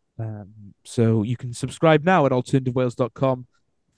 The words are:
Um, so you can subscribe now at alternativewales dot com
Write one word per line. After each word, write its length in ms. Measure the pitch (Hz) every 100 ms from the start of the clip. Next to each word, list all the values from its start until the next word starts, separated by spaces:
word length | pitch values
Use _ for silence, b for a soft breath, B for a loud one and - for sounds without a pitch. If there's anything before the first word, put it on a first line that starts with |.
| _ -
Um, 540 | 110 107 98 107 101 -
so 380 | - - 113 113
you 140 | 107 120
can 160 | 123
subscribe 520 | 120 127 - 165 156
now 220 | 156 185 139
at 60 |
alternativewales 640 | 127 - 135 127 123 127 -
dot 180 | 120
com 320 | - 135 127 123 _ _ _ _